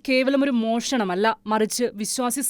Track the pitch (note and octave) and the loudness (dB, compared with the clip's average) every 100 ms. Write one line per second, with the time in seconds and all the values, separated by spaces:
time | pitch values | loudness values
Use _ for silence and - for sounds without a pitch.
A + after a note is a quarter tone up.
0 | - C4 C4 C#4 C#4 A#3+ A3 A#3 A#3 C4 | 0 2 4 2 2 2 0 0 0 -2
1 | G3 F3+ A3 - G#3 G#3+ G#3+ - A#3+ G3+ | 0 0 0 0 0 0 0 0 -2 -4
2 | G#3+ - B3 B3+ B3+ | -6 -4 -2 -2 -2